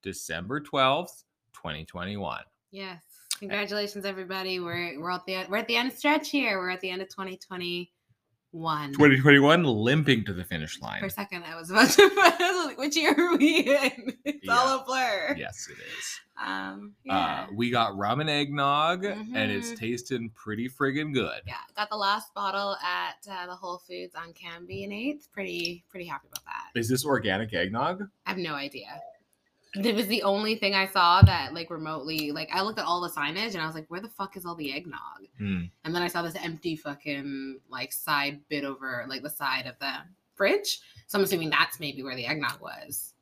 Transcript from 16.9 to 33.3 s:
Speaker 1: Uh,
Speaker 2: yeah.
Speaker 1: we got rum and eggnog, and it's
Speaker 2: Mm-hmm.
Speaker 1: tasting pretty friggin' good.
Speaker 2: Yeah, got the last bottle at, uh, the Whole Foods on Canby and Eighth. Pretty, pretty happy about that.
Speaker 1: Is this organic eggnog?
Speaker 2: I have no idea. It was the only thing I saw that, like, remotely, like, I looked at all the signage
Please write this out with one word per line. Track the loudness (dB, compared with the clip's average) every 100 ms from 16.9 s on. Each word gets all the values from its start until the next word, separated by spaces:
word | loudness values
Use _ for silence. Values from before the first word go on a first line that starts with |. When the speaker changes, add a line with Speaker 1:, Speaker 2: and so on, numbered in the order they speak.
| -18 -2
Speaker 1:
Uh, |
Speaker 2:
yeah. | 0 2 -2 -6
Speaker 1:
we | -2 0
got | 2 0 0
rum | 0 0
and | 0
eggnog, | 0 0 0 2 2 2 0
and | -2 -6 -6 -2
it's | 0 -2 -4
Speaker 2:
Mm-hmm. | -6
Speaker 1:
tasting | -4 -4 -4 -4 -4
pretty | -10 -8 -6 -6
friggin' | 0 0 0 0
good. | 0 0 -4 -10
Speaker 2:
Yeah, | -12 -12 -8
got | -6
the | 0
last | 0 0 -2
bottle | -6 -4 -2 -2 -4
at, | -4 -4 -4 -8 -12
uh, | -12 -10
the |
Whole | -10 -10 -10 _
Foods | -12 -12
on | -12 -16
Canby | -16 -16 -16 -12 -10
and | -8
Eighth. | -6 -6 -6 -12
Pretty, | -10 -6 -4 -4 -6 _
pretty | -14 -10
happy | -12 _
about | -16 -12
that. | -12 -6 -4
Speaker 1:
Is | 0
this | 0
organic | 2 2 2 0 0
eggnog? | -2 -2 0 -2 -4 -10 _
Speaker 2:
I | -6
have | -4
no | -4
idea. | -6 -8 -12 -14 -16 -16 -20 _ _ _ _ _
It | -2 0
was | 2 2
the | 2
only | 2 2 0 0
thing | 2
I | 2 2
saw | 4 6 10
that, | 10 8 -2
like, | -6 -8
remotely, | -8 -6 -6 -4 -4 -4
like, | -4 -4
I | -2
looked | -2 -2
at | -2
all | 0
the | -2
signage | -2 -2